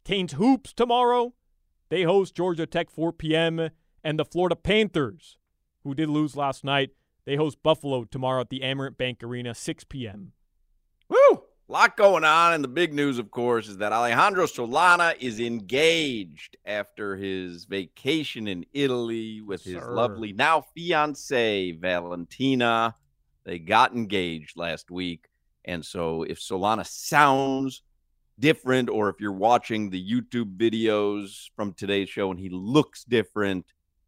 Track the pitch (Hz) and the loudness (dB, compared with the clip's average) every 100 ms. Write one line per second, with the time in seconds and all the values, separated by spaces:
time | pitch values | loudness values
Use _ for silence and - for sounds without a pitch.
0 | - 202 180 135 233 269 - - 240 240 | -6 -4 -4 0 2 2 0 -2 0 2
1 | 240 247 240 - _ _ _ _ - 170 | 2 2 -2 -6 _ _ _ _ -6 -2
2 | 170 196 190 - 180 165 160 170 165 - | 2 2 2 -2 -2 -2 -4 -4 -4 -4
3 | 165 160 156 160 165 165 160 - _ _ | -4 -4 -2 0 0 -2 -6 -8 _ _
4 | 156 156 147 170 180 170 - 214 214 170 | -6 -4 -2 0 0 0 0 2 2 0
5 | 123 160 - _ _ _ _ _ 143 135 | -4 -6 -20 _ _ _ _ _ -8 -4
6 | 156 147 151 135 139 131 139 139 139 _ | -2 0 -2 -2 -4 -4 -2 0 -2 _
7 | _ _ - 143 156 - 156 156 143 131 | _ _ -6 -2 -2 -2 0 0 0 -4
8 | 113 135 131 131 120 131 131 139 135 - | -6 -6 -2 -2 -4 -6 -4 -4 -6 -6
9 | 127 120 117 123 120 113 - 156 - 139 | -6 -6 -10 -8 -8 -10 -10 -10 -12 -12
10 | 110 101 95 _ _ _ _ _ _ _ | -12 -12 -18 _ _ _ _ _ _ _
11 | - 466 554 - - _ - 160 202 - | 0 6 8 6 -2 _ -4 4 4 6
12 | 202 175 156 160 170 165 135 131 175 143 | 6 8 6 6 6 4 0 0 0 0
13 | 143 123 104 120 120 117 107 95 104 110 | 0 -2 -6 -2 0 0 -2 -4 -2 0
14 | 120 120 196 190 160 - 117 143 180 175 | 2 4 4 4 -2 -2 -2 4 6 6
15 | 170 - 123 107 117 117 95 127 160 165 | 4 0 -4 -4 -4 -4 -2 2 4 2
16 | 147 113 87 76 - _ 92 104 101 - | 0 -6 -10 -16 -20 _ -8 -6 -6 -8
17 | 104 95 98 95 92 87 87 98 82 - | -8 -6 -4 -6 -6 -12 -8 -8 -8 -8
18 | 135 160 135 123 107 90 82 139 139 123 | -2 -2 -4 -8 -8 -8 -8 -2 -2 -2
19 | 117 113 110 107 107 92 92 90 120 120 | -4 -6 -8 -12 -10 -10 -10 -12 -6 -2
20 | 120 104 110 98 147 160 - - 170 160 | -2 -2 -6 0 2 2 -2 -10 -2 0
21 | 151 139 - 127 113 101 92 80 90 87 | 0 -4 -2 0 2 0 -2 -4 -2 -2
22 | 87 87 87 - 135 131 120 113 113 - | -4 -10 -10 -4 0 2 2 2 0 -4
23 | _ _ _ _ 92 87 82 107 123 123 | _ _ _ _ -12 -8 2 4 4 2
24 | 104 101 87 82 76 85 85 78 - 90 | -2 -2 -2 -6 -12 -10 -8 -8 -10 -8
25 | 90 82 _ _ _ _ - 87 76 87 | -8 -8 _ _ _ _ -10 -10 -8 -6
26 | 82 80 80 85 - 95 101 110 87 - | -4 -4 -6 -10 -8 -2 0 -2 -4 -12
27 | - 147 147 135 135 135 135 - _ _ | 0 4 6 4 2 -2 -4 -8 _ _
28 | _ _ _ - 143 156 127 131 120 107 | _ _ _ 0 2 2 2 0 2 0
29 | 104 92 104 95 110 120 - 110 104 92 | -2 -2 -6 0 4 4 2 -6 -4 -6
30 | 92 120 113 123 107 92 113 113 110 107 | -2 -4 -2 -6 -6 0 0 2 0 2
31 | 104 104 98 - - - 104 - 98 101 | 0 -2 -8 -16 -16 -8 -8 -6 -2 -2
32 | 92 - 98 90 92 92 98 147 139 - | -2 -2 -4 -4 -8 -8 0 2 2 -4
33 | - 117 104 107 101 92 - _ _ _ | -2 0 0 -2 -2 -2 -6 _ _ _